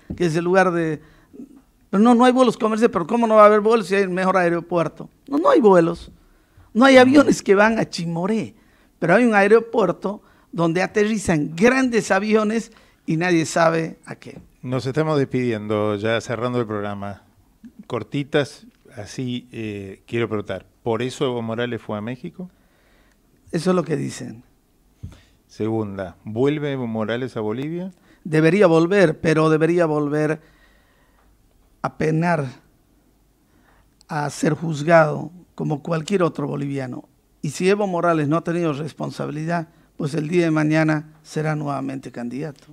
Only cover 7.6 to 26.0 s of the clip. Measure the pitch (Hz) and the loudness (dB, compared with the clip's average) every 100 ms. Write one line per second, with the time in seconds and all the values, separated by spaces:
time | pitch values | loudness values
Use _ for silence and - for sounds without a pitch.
7.6 | 214 220 180 - 170 165 190 226 117 - | 4 2 -4 -6 -6 -4 -2 -4 -6 -14
8.6 | _ _ _ _ 165 202 247 208 196 226 | _ _ _ _ 2 4 4 4 6 4
9.6 | 226 254 180 160 185 214 _ _ _ 165 | 4 0 0 -2 -6 -10 _ _ _ -2
10.6 | 165 170 185 214 208 220 - 160 147 160 | 0 0 -2 0 0 0 0 0 -2 2
11.6 | 233 262 262 233 - 196 214 214 214 226 | 2 4 0 0 0 0 2 0 0 -4
12.6 | - - _ _ - 160 180 170 160 175 | -6 -16 _ _ -4 -2 0 0 0 0
13.6 | 165 165 165 - - - 123 - - _ | 2 0 -4 -10 -18 -18 -18 -20 -20 _
14.6 | 127 131 131 127 156 147 135 127 123 110 | -8 -6 -4 -2 0 0 0 -2 -2 -4
15.6 | 107 107 107 104 110 113 - 110 123 123 | -2 -2 0 -2 -2 -2 -4 -6 -4 -4
16.6 | 110 107 104 101 101 98 _ _ _ _ | -4 -6 -6 -8 -12 -14 _ _ _ _
17.6 | - - - 117 107 143 139 151 135 - | -20 -20 -10 -8 -6 -8 -2 -2 -2 -8
18.6 | - _ _ 110 98 - 127 123 - 117 | -20 _ _ -18 -14 -10 -8 -8 -10 -10
19.6 | 110 101 98 98 - 117 113 104 101 92 | -8 -10 -12 -16 -8 -4 -4 -4 -6 -10
20.6 | - _ 120 113 127 - 139 120 113 113 | -12 _ -6 -4 -4 -4 -4 -4 -6 -6
21.6 | 120 113 - 107 110 127 175 - 180 _ | -6 -8 -8 -10 -8 -12 -14 -16 -18 _
22.6 | _ _ _ _ _ _ _ _ _ 175 | _ _ _ _ _ _ _ _ _ -4
23.6 | 180 185 - 143 135 - 123 117 _ _ | 0 -2 -2 -6 -6 -10 -14 -16 _ _
24.6 | _ _ _ _ - - _ _ _ - | _ _ _ _ -20 -20 _ _ _ -8
25.6 | 110 110 104 98 | -4 -4 -6 -8